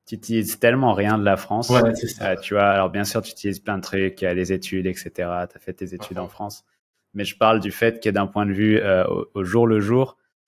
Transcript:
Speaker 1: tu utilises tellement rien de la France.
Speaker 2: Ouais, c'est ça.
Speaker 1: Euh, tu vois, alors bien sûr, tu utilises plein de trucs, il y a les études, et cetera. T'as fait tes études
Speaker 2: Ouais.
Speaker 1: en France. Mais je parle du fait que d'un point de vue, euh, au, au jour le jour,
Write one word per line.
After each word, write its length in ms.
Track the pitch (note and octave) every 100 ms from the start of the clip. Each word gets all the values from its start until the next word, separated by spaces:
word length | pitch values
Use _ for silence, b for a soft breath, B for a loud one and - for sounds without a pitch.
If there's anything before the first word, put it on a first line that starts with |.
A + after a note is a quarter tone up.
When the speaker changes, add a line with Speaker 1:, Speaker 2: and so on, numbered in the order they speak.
| -
Speaker 1:
tu 80 |
utilises 420 | A2 - A2+ G2 -
tellement 340 | A#2+ C3 B2+
rien 240 | G2+ G#2 A2
de 80 |
la 100 | G2+
France. 340 | F#2+ - G#2+ B2
Speaker 2:
Ouais, 240 | B2 A2+
c'est 120 | A2+ A#2
ça. 240 | - F#2+
Speaker 1:
Euh, 40 | F#2
tu 160 | -
vois, 100 | G#2
alors 260 | G2+ G2 F#2+
bien 140 | G2+
sûr, 180 | G2+ A2+
tu 100 | -
utilises 280 | - G2+ F#2
plein 180 | - G2
de 60 |
trucs, 380 | - G2 F#2+ -
il 40 |
y 20 | F#2
a 60 |
les 200 | F2+ F2+
études, 320 | F#2 - F#2+ F#2
et 60 |
cetera. 540 | F2+ E2+ - F2 F2 F2+
T'as 120 | -
fait 140 | -
tes 200 | F2+ F#2
études 240 | F2+ - F2+
Speaker 2:
Ouais. 60 |
Speaker 1:
en 40 | F2+
France. 340 | - G#2 - _ _ _ _ _
Mais 120 | G2+
je 120 | F#2+ -
parle 220 | A2 A2
du 120 | G2
fait 300 | - A#2 A2+
que 80 | A2
d'un 160 | G2+
point 200 | G2 G#2
de 80 | G#2
vue, 260 | G2 G#2+ A2
euh, 260 | G2+ F#2
au, 220 | - F2 -
au 100 | G2+
jour 240 | F2+ A2+ A#2
le 140 | G#2+
jour, 360 | G2+ B2 C3 - _ _